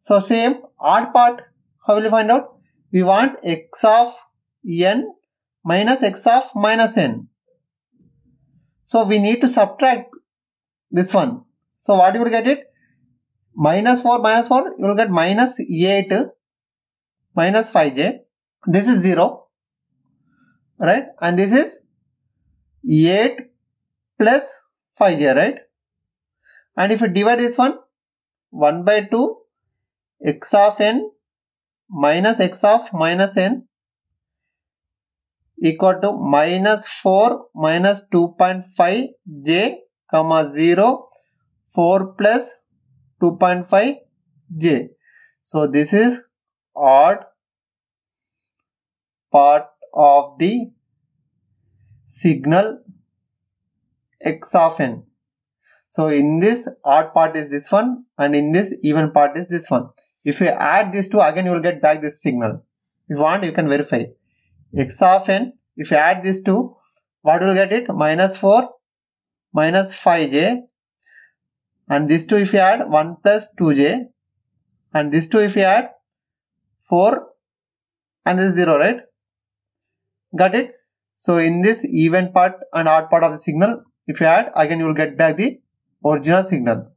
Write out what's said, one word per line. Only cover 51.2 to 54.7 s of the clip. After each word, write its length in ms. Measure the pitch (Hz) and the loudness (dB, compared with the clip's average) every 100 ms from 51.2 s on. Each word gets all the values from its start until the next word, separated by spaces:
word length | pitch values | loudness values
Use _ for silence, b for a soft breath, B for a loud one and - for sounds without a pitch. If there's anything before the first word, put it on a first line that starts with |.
| _ _ _ _ _ _ _ _ _ | _ _ _ _ _ _ _ _ _
signal 680 | _ 180 139 139 170 214 - _ - _ _ _ _ _ _ _ _ _ _ _ _ | _ -2 0 0 0 0 -6 _ -20 _ _ _ _ _ _ _ _ _ _ _ _
x 300 | 160 160 - | -10 -10 -2
of 260 | 185 165 | 0 0